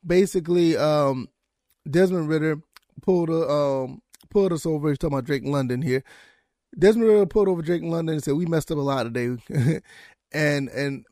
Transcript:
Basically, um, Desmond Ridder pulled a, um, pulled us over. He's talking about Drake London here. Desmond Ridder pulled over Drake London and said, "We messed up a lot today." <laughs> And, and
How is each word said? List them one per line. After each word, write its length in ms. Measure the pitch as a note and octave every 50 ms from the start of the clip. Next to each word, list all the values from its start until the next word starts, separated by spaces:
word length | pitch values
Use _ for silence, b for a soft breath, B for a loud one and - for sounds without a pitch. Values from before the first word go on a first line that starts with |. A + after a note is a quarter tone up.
| -
Basically, 680 | D#3 F3 F#3 G3+ F#3 - F#3 D3+ E3+ F3 F3 E3+ E3 D#3
um, 520 | A#2 D3+ D3+ D3+ D3 C#3+ C#3 C3 C3 - - _ _ _ _ _ _ _ _ _ _ - D3+
Desmond 400 | C3+ F3+ F#3+ F3+ F#3 F3 D#3 D3+
Ridder 320 | D#3+ D#3 D#3 D#3 D3+ D#3 - _ - - _ _ _ -
pulled 300 | - G3+ F#3 F3 E3+ E3
a, 180 | D#3+ E3 D#3+ C3+
um, 540 | D3 D3 C#3+ C#3 C3+ C3+ C3 B2+ - - - _ - - _ -
pulled 220 | - G3+ G3 F#3
us 140 | E3+ D3 -
over. 220 | E3 D#3 D3 D3 D3+
He's 100 | C#3+ -
talking 160 | - D#3 C#3+
about 120 | C3+ A#2+
Drake 180 | C#3 C#3+ C3 -
London 380 | C#3 C#3+ C#3 C3 B2 B2 B2
here. 220 | D#3+ B2+ B2+ C3+ - b b b b b b b b b b b _ _ - -
Desmond 300 | E3 G#3 A3 A#3 A3+ A3
Ridder 180 | G#3+ G#3 G3
pulled 220 | - - G#3+ G3+ F#3+
over 120 | F3+ E3+
Drake 220 | D#3 E3 F3 E3
London 320 | D#3+ E3 E3 E3 E3 D#3+ D#3
and 100 | D3+ -
said, 100 | D3+ C#3
"We 120 | D#3+ F3+
messed 240 | E3 E3 D#3 - -
up 80 | D#3+ D3
a 20 |
lot 240 | C#3 C#3 C#3 C3 A#2
today." 320 | A#2 A#2 B2 A#2+ B2 B2 A#2 - -
<laughs> 440 | - C#3+ A#2 D3+ D#3 - - B B B B B B B _ _ -
And, 360 | D3+ D3+ D3 C#3+ C#3+ C#3 A#2
and 340 | - B2+ C#3+ C#3+ C#3 - - _